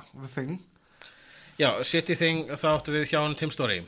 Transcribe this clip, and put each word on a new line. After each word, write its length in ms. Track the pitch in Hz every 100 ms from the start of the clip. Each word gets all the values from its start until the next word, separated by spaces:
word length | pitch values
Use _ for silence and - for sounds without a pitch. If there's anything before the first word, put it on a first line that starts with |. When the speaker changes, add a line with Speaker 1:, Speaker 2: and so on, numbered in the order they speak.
| -
Speaker 1:
The 240 | - 135
Thing. 220 | 147 131 185 - _ _ _ - - - - - -
Speaker 2:
Já, 100 | 143 104
Shitty 340 | 127 165 165 170
Thing, 320 | 165 160 131
þá 160 | 143 160
áttu 200 | 151 -
við 140 | 151 151
hjá 140 | 156
hann 160 | 151 147
Tim 160 | 156
Story. 300 | - 127 92